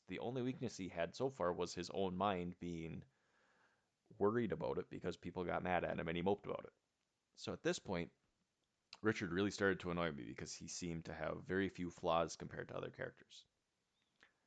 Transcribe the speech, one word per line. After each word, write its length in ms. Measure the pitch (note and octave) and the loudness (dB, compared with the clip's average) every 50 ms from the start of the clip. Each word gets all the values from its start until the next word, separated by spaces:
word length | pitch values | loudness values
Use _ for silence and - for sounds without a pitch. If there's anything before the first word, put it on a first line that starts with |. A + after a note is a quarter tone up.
| _ | _
The 100 | - F#2 | -6 -4
only 240 | - - A#2+ B2+ C3 | -4 -2 -2 -2 0
weakness 360 | A#2+ B2+ C3 - C3 G#2+ - | 0 0 0 -2 -4 -4 -4
he 120 | - F#2+ F2+ | -4 -6 -4
had 260 | - E2+ E2 E2+ - | -2 0 -2 -2 0
so 140 | - B2 C3+ | 0 0 0
far 240 | C3+ - F2 F2 E2+ | 0 2 2 2 2
was 220 | E2 F2 F2 - | 2 0 -2 -2
his 160 | F2 F2 F2 | -4 -4 -4
own 260 | - - G2 F#2 F2+ | -2 0 0 0 2
mind 380 | F2+ G2 G#2 F#2+ F2+ F2 F2 F2+ - | 2 2 2 2 2 -2 -4 -6 -6
being 440 | F2 F2 E2+ E2 D#2+ D#2+ E2 - - - _ _ _ _ _ _ _ _ _ _ _ _ _ _ _ _ _ _ _ - - | -6 -4 -4 -4 -4 -6 -8 -10 -12 -14 _ _ _ _ _ _ _ _ _ _ _ _ _ _ _ _ _ _ _ -14 0
worried 340 | - G2 G#2 A2+ A#2+ A#2+ F#2+ | 4 4 4 6 4 2 2
about 280 | - - - B1 C#2 F2 | 0 0 -2 -2 -2 -2
it 100 | - - | -4 -4
because 260 | - F#2+ - F#2 F2 | -6 -6 -4 -4 -4
people 280 | - - F2 F2 F#2 F2+ | -4 -6 -6 -4 -4 -2
got 180 | E2+ E2+ E2+ | 0 0 0
mad 220 | F2+ F2+ F2+ E2+ E2 | 2 2 2 2 2
at 160 | D#2 - - | 0 0 0
him 80 | E2 | 0
and 100 | E2 E2 | 0 0
he 60 | F2 E2+ | 2 2
moped 220 | F#2+ G#2 - - | 2 2 2 0
about 200 | - - - - | -4 -6 -6 -8
it. 80 | - - _ _ _ _ _ _ _ _ _ _ _ _ | -12 -16 _ _ _ _ _ _ _ _ _ _ _ _
So 160 | - - - F2+ | -10 -8 -6 -6
at 100 | F2+ - | -2 0
this 140 | D#3+ F3 - | 0 0 0
point, 320 | - - F#2+ E2+ E2+ - - _ _ _ _ _ _ _ _ _ _ _ _ _ _ _ - - | -2 -2 -2 -2 -2 -4 -8 _ _ _ _ _ _ _ _ _ _ _ _ _ _ _ -8 0
Richard 300 | - A2 A2 - G#2+ E2+ | 2 2 4 4 2 2
really 200 | E2+ F#2 G#2 G2+ | 4 4 4 4
started 280 | - - G2+ G2 F#2 E2+ | 4 6 6 6 6 4
to 100 | F2+ F2 | 0 -2
annoy 200 | E2+ F2 E2+ E2 | 0 2 2 0
me 120 | D2 C#2 A1+ | 0 -2 -6
because 300 | A#1 C2 - E2 - - | -8 -8 -8 -8 -8 -8
he 140 | - F2 | -10 -10
seemed 380 | E2 - - F2+ E2+ E2 E2 E2 | -8 -6 -4 -4 -4 -4 -4 -6
to 80 | - D#2+ | -6 -6
have 320 | D#2+ D#2 D#2+ D#2+ E2+ - | -4 -2 -2 -2 -4 -2
very 220 | - F2+ F#2+ G2 F2+ | 0 2 4 4 2
few 220 | - - F2 E2+ | 0 -2 -4 -4
flaws 440 | - - - E2+ E2 E2+ E2 D#2+ - | -4 0 2 4 6 6 4 2 0
compared 340 | - D#2+ D2+ D2+ D#2 E2 - | -6 -8 -8 -6 -8 -8 -6
to 60 | - | -6
other 140 | - - - | -6 -6 -6
characters. 560 | - - - - - - - - - - - _ _ _ _ _ _ _ _ _ _ _ _ _ _ _ - - _ _ _ | -6 -6 -8 -8 -10 -12 -20 -20 -20 -20 -20 _ _ _ _ _ _ _ _ _ _ _ _ _ _ _ -20 -20 _ _ _